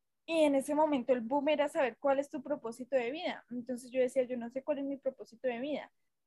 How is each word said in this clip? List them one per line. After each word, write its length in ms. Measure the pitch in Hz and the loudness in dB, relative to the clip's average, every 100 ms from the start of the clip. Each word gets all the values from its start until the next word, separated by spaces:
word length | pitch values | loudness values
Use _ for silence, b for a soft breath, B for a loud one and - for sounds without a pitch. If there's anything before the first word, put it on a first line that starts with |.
| _ _ - | _ _ -2
Y 180 | 320 | 4
en 120 | 294 277 | 4 4
ese 200 | 294 294 | 2 2
momento 380 | 311 277 233 | 4 2 2
el 80 | 247 | 0
boom 280 | 226 285 277 | 2 0 2
era 200 | 294 294 | 2 2
saber 280 | 330 254 226 | 2 0 0
cuál 200 | 277 269 | 0 2
es 100 | 285 | 0
tu 120 | 302 | -4
propósito 540 | 277 285 226 233 247 262 | -6 -6 -6 -10 -2 -2
de 160 | 233 | -2
vida. 340 | 311 330 - - | -4 -6 -6 -8
Entonces 420 | 247 233 247 254 | -10 -8 -10 -4
yo 100 | 254 | 0
decía, 220 | 254 269 | 2 2
"Yo 140 | 247 247 | 0 -2
no 120 | 233 | -6
sé 140 | 262 | -6
cuál 160 | 311 277 | -4 -2
es 60 | 277 | -2
mi 120 | 277 | -4
propósito 500 | 262 262 208 226 262 | -6 -6 -14 -6 -4
de 120 | 233 | -2
vida". 320 | 285 262 - _ _ _ | -4 -4 -8 _ _ _